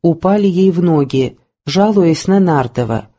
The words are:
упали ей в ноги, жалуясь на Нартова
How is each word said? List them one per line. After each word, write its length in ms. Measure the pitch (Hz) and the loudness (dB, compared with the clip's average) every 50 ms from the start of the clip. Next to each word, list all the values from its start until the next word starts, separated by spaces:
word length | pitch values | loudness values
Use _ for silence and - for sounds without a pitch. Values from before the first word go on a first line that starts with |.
упали 460 | - 170 156 165 - 185 202 208 202 196 | -2 -2 -2 0 0 0 0 2 0 0
ей 220 | 170 180 190 190 | 0 2 2 2
в 140 | 170 175 175 | 2 2 0
ноги, 540 | 175 160 147 139 127 - 131 131 120 - _ _ _ _ _ _ | 2 2 0 0 0 -2 -2 -2 -4 -6 _ _ _ _ _ _
жалуясь 640 | 147 143 190 202 214 208 202 175 165 160 - - 185 | -6 -2 0 0 2 2 2 2 2 0 0 -2 0
на 140 | 190 202 | 0 2
Нартова 680 | 190 175 156 139 127 120 - 127 120 107 113 110 104 - _ | 2 2 0 0 -2 -4 -4 -6 -4 -4 -4 -6 -6 -10 _